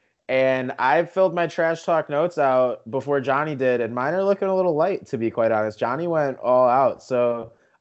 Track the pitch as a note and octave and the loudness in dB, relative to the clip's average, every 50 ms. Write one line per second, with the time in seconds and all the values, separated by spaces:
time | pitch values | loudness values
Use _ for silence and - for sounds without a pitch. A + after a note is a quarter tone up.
0 | _ _ _ _ _ - B2+ C3 C3 C3 C3 C3 B2+ B2+ - - B2 C3 D3 E3 | _ _ _ _ _ -2 0 2 2 2 2 0 -2 -6 -4 -2 0 2 2 2
1 | E3+ D#3+ - F#3+ F#3+ F#3 D#3+ F3 E3+ D#3+ - - E3 E3 E3 D#3+ - - E3+ D#3+ | 0 0 0 0 2 2 2 0 -4 -2 -2 -2 0 0 -2 -2 -2 0 0 0
2 | D3+ - D3 C#3+ E3 F3 D3 D#3 C#3+ C3 C3 B2+ B2+ B2 A#2+ - - A2+ A2+ C3+ | 0 -2 -2 -2 -2 -2 0 0 2 2 4 4 2 2 0 -6 -10 -6 -6 -6
3 | A#2 C#3 C#3+ C#3 B2 C3 C3 C#3 D3+ D#3 D3+ B2+ C3 B2+ B2 A#2+ A#2 A2 A#2+ B2 | -2 -2 -2 -2 0 0 0 0 0 -2 -4 -2 0 0 2 0 -2 -2 -4 -4
4 | B2+ C#3+ E3 F#3+ G3 G3 G3+ G3 G3+ F#3+ F#3+ F#3 F#3 F3+ D#3 D3 D#3+ G3 F#3+ - | -4 -2 -2 -2 0 0 0 0 0 -2 0 0 0 0 2 0 0 0 -2 -4
5 | - - - A2+ A2+ A2+ A2 - A2+ A2+ A2+ G#2+ G#2+ G#2+ G#2 - A#2+ A#2 B2+ D3 | -6 -8 -6 -4 -4 -4 -2 0 0 2 2 2 0 -2 -4 -4 -4 -4 -2 -4
6 | E3+ F3 E3 D#3 D3 C#3 B2+ - - A#2+ B2+ B2+ B2+ B2 A#2+ C3 C#3 A#2+ F#2 - | -4 -2 -2 0 -2 -2 -4 -4 -2 2 4 4 4 4 4 4 4 2 0 -2
7 | - - C3 B2 B2 A#2+ A#2+ A#2 A2+ A2 - _ _ _ _ _ | -8 -4 -2 0 0 0 0 -4 -8 -12 -16 _ _ _ _ _